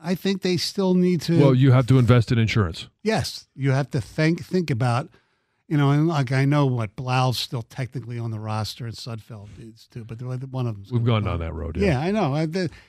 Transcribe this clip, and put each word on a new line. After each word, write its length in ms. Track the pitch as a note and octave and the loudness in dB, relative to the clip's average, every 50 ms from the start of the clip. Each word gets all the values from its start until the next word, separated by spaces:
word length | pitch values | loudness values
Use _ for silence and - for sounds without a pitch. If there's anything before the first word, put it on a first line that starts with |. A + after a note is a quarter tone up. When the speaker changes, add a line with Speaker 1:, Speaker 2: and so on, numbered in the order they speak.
Speaker 1:
I 140 | D#3+ E3+ F#3+ | -6 -6 -6
think 260 | - - F#3+ G3 F#3 | -2 -2 -4 -4 -2
they 140 | - F#3 F3+ | -2 -2 -2
still 380 | - - - - G3+ F#3+ F#3 F#3 | -2 -2 -4 -4 -2 0 2 2
need 260 | F3+ F3+ F3+ F3+ D3+ | 4 4 2 2 0
to 160 | - - E3+ E3 | 0 2 4 6
Speaker 2:
Well, 160 | - C3+ B2+ | 6 6 6
you 160 | B2+ C#3 C3+ | 6 6 6
have 160 | B2 C3 B2 | 6 6 6
to 120 | G#2 C3 C3 | 4 4 4
invest 320 | A#2+ G#2 B2 B2 - - | 6 6 6 4 6 2
in 60 | B2+ A2+ | 2 0
insurance. 480 | A2+ G2+ - A#2 G2 E2 - - - - _ _ - | 0 2 2 0 0 0 -2 -10 -14 -18 _ _ -4
Speaker 1:
Yes. 420 | G#3+ A3 D3+ - - - - - _ _ | -2 -2 -2 -2 -4 -8 -14 -18 _ _
You 160 | - C3+ C#3 | -4 -2 0
have 180 | C3 C#3 C#3+ - | 0 0 -2 -2
to 80 | - C3 | -4 -4
think, 440 | - - - - D#3 D#3+ E3+ D#3+ - | -4 -4 -4 0 0 0 0 0 -4
think 240 | - F3+ F#3 E3 D3+ | -4 -2 -2 0 0
about, 400 | C3 G#2+ B2+ B2 A#2 B2+ E3 - _ _ _ _ _ _ _ _ _ _ _ - | -2 0 0 0 0 -2 -4 -6 _ _ _ _ _ _ _ _ _ _ _ -2
you 80 | E3 | 0
know, 140 | D3 C#3+ C#3+ | 2 4 4
and, 180 | C#3+ D3 D#3 E3+ | 4 4 2 2
like, 240 | E3 C#3+ C3+ A#2 | 0 0 -2 0
I 120 | C3+ C3 C#3 | 0 2 2
know 220 | C#3 D3 D3 C#3+ | 2 2 2 2
what 300 | C3 B2 A#2+ A2 G2+ _ | 2 0 -2 -4 -6 _
Blau's 420 | - B2+ B2+ B2+ C3 B2+ B2+ A2+ - | -10 -4 -2 0 2 2 0 0 -2
still 240 | - - C#3+ A#2 | -6 -6 -8 -10
technically 560 | A2+ _ - - B2+ - - B2 A2+ A#2 A#2+ A#2 | -10 _ -10 -10 -10 -8 -8 -12 -12 -10 -10 -8
on 140 | A2+ A2+ | -6 -6
the 80 | A2 G#2+ | -8 -8
roster 440 | A2 A2 G#2+ A2 G#2+ - - - A#2+ | -6 -6 -4 -4 -4 -6 -8 -12 -12
and 100 | A#2 G#2+ | -12 -12
Sudfeld 540 | - - B2 A2+ G#2+ - - A#2 G#2 G2+ G#2+ - A#2 | -12 -12 -12 -14 -14 -14 -18 -20 -20 -18 -20 -20 -20
is 280 | A#2 A2+ A2+ A2+ - | -20 -20 -20 _ -20
too, 180 | _ - B2 G#2+ | _ -18 -18 -14
but 140 | A2+ A#2 A2+ | -14 -14 -12
the, 60 | B2 | -10
one 420 | B2+ B2+ B2+ C3+ C3 B2+ C3 B2 | -10 -8 -10 -10 -8 -6 -4 -4
of 80 | A#2 G#2+ | -4 -4
them's 160 | G2 G2 G2+ | -8 -12 -4
Speaker 2:
We've 140 | B2 A#2 A#2 | -2 0 2
Speaker 1:
gonna 160 | B2 A#2 G#2+ | 2 2 2
Speaker 2:
gone 20 | |
Speaker 1:
go. 80 | G2 F2+ | 2 0
Speaker 2:
down 80 | F2 E2+ | -2 -2
that 140 | E2 E2 D#2+ | -4 -6 -6
road, 220 | D#2+ D#2+ D#2+ D#2+ | -6 -8 -6 -2
yeah. 100 | F#2 G3+ | 0 2
Speaker 1:
Yeah, 140 | F#3+ C3+ B2 | 2 2 2
I 100 | D#3+ F#3 | 0 -2
know. 240 | G#3 A3 F3+ C3 C#3 | 0 0 0 0 0
I, 120 | D#3 E3 | 0 -2
the, 220 | D#3 D#3+ F#3+ F3+ C#3+ - - - | -2 -2 -4 -4 -4 -6 -12 -20